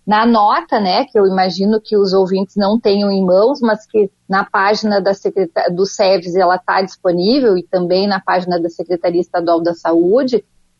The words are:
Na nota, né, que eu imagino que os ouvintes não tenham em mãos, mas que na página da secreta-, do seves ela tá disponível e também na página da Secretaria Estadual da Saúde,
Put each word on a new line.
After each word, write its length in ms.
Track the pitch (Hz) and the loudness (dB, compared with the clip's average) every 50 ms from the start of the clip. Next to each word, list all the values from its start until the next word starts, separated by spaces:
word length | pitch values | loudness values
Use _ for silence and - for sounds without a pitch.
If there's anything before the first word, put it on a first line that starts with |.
| - | -4
Na 200 | 196 214 220 233 | -2 0 2 2
nota, 560 | 240 233 214 208 214 254 330 339 - 285 220 | 2 2 4 2 2 0 0 -2 -2 -2 -2
né, 240 | 202 180 185 233 277 | 0 0 0 -2 -2
que 120 | - - | 0 0
eu 100 | 214 196 | 2 2
imagino 540 | 190 190 190 185 190 165 185 196 208 220 214 | 2 2 0 -2 -2 -2 -2 0 0 0 -2
que 160 | - - 214 | -2 0 0
os 160 | 202 196 185 | 0 2 2
ouvintes 440 | 185 196 190 175 190 185 196 - - | 2 0 0 0 0 -4 -4 -4 -4
não 240 | 202 202 196 220 240 | -2 0 0 0 0
tenham 320 | - 214 196 202 202 202 | 0 0 0 0 0 0
em 120 | 196 190 190 | 0 0 2
mãos, 360 | 180 180 190 214 254 285 - | 2 4 4 4 2 0 0
mas 260 | 233 220 214 214 - | 0 -2 -2 -2 -6
que 240 | _ - 214 202 190 _ _ _ - | _ 0 0 0 -2 _ _ _ -4
na 160 | 190 196 202 | -4 -4 -2
página 560 | - - 202 196 202 214 208 214 214 202 202 | -2 -2 0 0 0 0 0 -2 -2 -2 0
da 140 | 185 196 202 | 0 -2 -2
secreta-, 560 | - - 196 - 196 185 165 - 214 - - | -2 -4 -4 -2 -2 -4 -2 -2 -4 -4 -2
do 140 | 175 175 202 | -2 -2 -2
seves 500 | 196 - - 202 190 196 185 170 175 170 | -2 -2 0 0 2 0 0 -2 -2 0
ela 240 | 190 185 175 185 180 | 0 2 2 0 -2
tá 220 | - - 185 190 | -2 -2 -2 -2
disponível 760 | 196 185 - - - 185 170 175 180 214 262 294 254 220 185 | -2 -4 -6 -4 -2 -2 0 0 0 0 2 2 2 2 2
e 60 | 180 | 0
também 460 | - - - 185 180 170 185 190 202 208 | -2 -2 -4 -2 0 0 0 0 0 -2
na 100 | 196 190 | -2 -4
página 420 | - - 180 185 180 180 175 170 | -4 -2 -2 -2 -2 -2 -4 -2
da 80 | 165 175 | -2 -4
Secretaria 520 | - - 170 - 185 170 - 180 175 175 | -6 -8 -6 -6 -4 -4 -2 -2 -2 -2
Estadual 420 | 175 _ - 175 170 170 170 165 | -2 _ -4 -4 0 0 0 0
da 120 | 165 170 170 | 0 -2 -4
Saúde, 680 | - - 165 165 170 175 180 214 269 294 254 247 208 - _ _ _ _ _ _ | -4 -4 0 0 2 2 2 2 2 0 0 -2 -4 -4 _ _ _ _ _ _